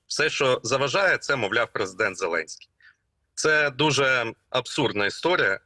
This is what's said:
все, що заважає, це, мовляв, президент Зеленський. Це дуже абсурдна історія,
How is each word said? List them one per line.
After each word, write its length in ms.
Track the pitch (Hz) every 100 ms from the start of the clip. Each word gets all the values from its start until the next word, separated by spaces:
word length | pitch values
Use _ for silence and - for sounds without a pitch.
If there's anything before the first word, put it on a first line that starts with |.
| _
все, 220 | - 151
що 300 | - 135 127
заважає, 540 | 113 131 139 170 190 143
це, 180 | - 139
мовляв, 320 | 104 110 117
президент 440 | - 98 95 107 90
Зеленський. 520 | 92 82 78 - - _ - _ _ _ _ -
Це 340 | 156 156 147
дуже 640 | 131 151 135 135 127 117 - _
абсурдна 560 | 127 123 - 117 101 101
історія, 540 | - 165 180 110 95